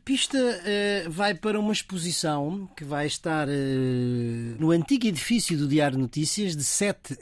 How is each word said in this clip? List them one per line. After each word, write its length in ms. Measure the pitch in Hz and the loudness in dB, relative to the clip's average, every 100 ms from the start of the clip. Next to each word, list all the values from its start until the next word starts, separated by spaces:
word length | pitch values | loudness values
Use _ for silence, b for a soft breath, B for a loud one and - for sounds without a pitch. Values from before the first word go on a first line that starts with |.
pista, 320 | - 269 - 269 | -2 0 0 2
eh, 720 | 247 208 196 202 202 202 165 | 0 0 -2 0 0 0 -2
vai 280 | 160 202 170 | -2 0 0
para 220 | 214 214 | -2 0
uma 140 | 208 | 0
exposição 960 | 208 - 185 175 - 160 147 143 196 185 - | -2 -4 -6 -4 -2 0 0 -2 -4 -10 -12
que 60 | |
vai 240 | 143 143 147 | -6 -2 -2
estar, 420 | - 170 156 143 | -2 -2 -2 0
eh, 1080 | 143 135 131 127 123 123 120 117 117 117 113 | 0 0 2 2 2 0 0 -2 -4 -6 0
no 140 | 156 | 4
antigo 340 | 170 160 269 220 | 4 4 2 2
edifício 500 | 160 - 233 - 156 | 0 2 2 2 0
do 120 | 143 | 2
Diário 280 | 151 143 131 | 4 4 2
de 60 | |
Notícias, 540 | 123 151 151 208 196 151 | 0 0 -2 0 -2 -2
de 80 | |
sete 520 | 131 - 202 - - 135 | 0 0 0 -2 -8 -6